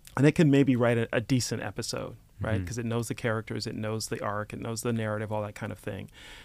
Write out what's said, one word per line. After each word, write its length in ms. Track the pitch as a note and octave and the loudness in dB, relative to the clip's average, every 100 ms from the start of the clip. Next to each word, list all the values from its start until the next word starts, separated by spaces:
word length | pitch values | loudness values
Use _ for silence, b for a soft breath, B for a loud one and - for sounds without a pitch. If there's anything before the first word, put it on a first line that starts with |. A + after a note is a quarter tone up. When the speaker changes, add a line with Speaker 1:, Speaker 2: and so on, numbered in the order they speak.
| - - | -8 4
Speaker 1:
and 100 | C#3+ | 4
it 60 | |
can 180 | D3+ D#3 | 6 6
maybe 260 | C#3 C#3 B2 | 8 6 6
write 200 | A#2+ A#2+ | 4 4
a, 100 | A2+ | 2
a 80 | B2+ | 0
decent 420 | A2 B2+ - A2+ | 2 0 0 -4
episode, 540 | - G2 A#2 B2 - A2+ - - | -6 -6 -6 -6 -8 -12 -20 -8
right? 160 | G2+ A2 | -2 -2
Speaker 2:
Mm-hmm. 80 | F2 | -2
Speaker 1:
'Cause 120 | A#2 | -4
it 80 | A#2 | -2
knows 220 | A#2 A#2 | -2 -2
the 60 | |
characters, 520 | A#2 B2 A2 A2 A2+ A2+ | -2 -2 -2 -2 -6 -6
it 80 | |
knows 340 | - G#2+ A2 - | -4 -4 -4 -4
the 140 | A#2+ | -4
arc, 280 | A2 G#2 G#2+ | -2 -4 -6
it 80 | - | -8
knows 220 | A2 A2+ | -6 -4
the 100 | B2 | -2
narrative, 380 | A2+ A2 G#2+ G#2+ | -2 -2 -4 -4
all 100 | G#2+ | -4
that 120 | G#2 | -6
kind 180 | - G#2+ | -6 -8
of 60 | G2+ | -8
thing. 320 | - G2 G#2 B B B | -8 -8 -10 B B B